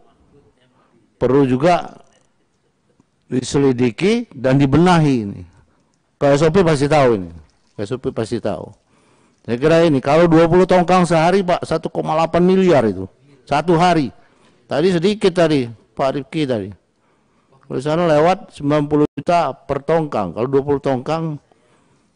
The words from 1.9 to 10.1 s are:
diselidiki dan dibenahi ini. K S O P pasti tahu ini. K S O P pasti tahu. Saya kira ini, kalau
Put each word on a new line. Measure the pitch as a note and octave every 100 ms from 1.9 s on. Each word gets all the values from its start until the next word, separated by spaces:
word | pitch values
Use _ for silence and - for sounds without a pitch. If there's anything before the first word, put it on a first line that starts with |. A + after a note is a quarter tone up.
| - _ _ _ _ _ _ _ _ _ _ _ _ _
diselidiki | B2+ B2 D3 C#3 A#2+ B2 G#2+ F#3 A#3 A#3
dan | C3+ B2+ C#3
dibenahi | C#3+ D3 F3+ E3+ D3+ B2+
ini. | G2+ G2 F2 _ _ _ _ _ _ _
K | C#3+
S | C#3+
O | D#3+
P | F#3 E3
pasti | D3 C#3+
tahu | D3+ C3
ini. | G#2+ F2 E2+ - _ _ -
K | G2+
S |
O | B2+
P | C3+
pasti | B2+ A2+ A2+
tahu. | G#2+ E2+ - - _ _ _ _ _ _ -
Saya |
kira | A#2+ D3+ E3 E3+
ini, | C3+
kalau | C3+